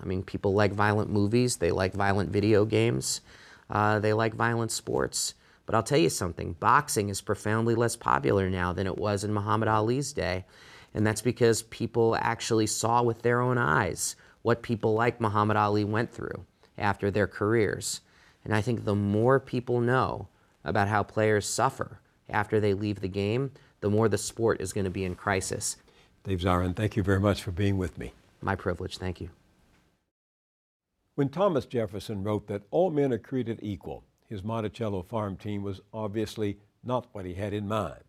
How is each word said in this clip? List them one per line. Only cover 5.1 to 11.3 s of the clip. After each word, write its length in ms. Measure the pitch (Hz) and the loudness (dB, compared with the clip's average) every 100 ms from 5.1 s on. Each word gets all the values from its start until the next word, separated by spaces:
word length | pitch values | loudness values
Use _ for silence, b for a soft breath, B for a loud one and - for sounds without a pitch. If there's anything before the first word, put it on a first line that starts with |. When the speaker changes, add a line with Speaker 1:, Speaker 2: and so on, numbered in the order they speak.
| - - b b b - | -2 -6 b b b -2
Speaker 1:
But 100 | 110 | -2
I'll 80 | |
tell 140 | 110 143 | 2 2
you 120 | 165 | 2
something, 440 | - 92 - 95 90 | 0 -4 -6 -8 -2
boxing 500 | 104 131 147 - 101 | 4 4 4 -2 -2
is 120 | 98 | -4
profoundly 540 | - 101 104 110 113 113 | -4 -4 0 0 2 2
less 200 | 117 - | 0 0
popular 540 | - 135 139 101 95 | 0 2 2 2 2
now 240 | 95 90 | 0 -2
than 140 | 90 95 | -2 -4
it 100 | - | -2
was 260 | 104 101 | -2 -2
in 100 | 104 | -2
Muhammad 360 | 104 104 110 110 | -2 0 0 2
Ali's 420 | 110 107 131 143 | 2 2 -2 -4
day. 320 | - 87 92 B B B B B | -4 -4 -4 B B B B B
And 140 | - 107 | 0 0
that's 140 | 107 | 0
because 420 | 123 | -2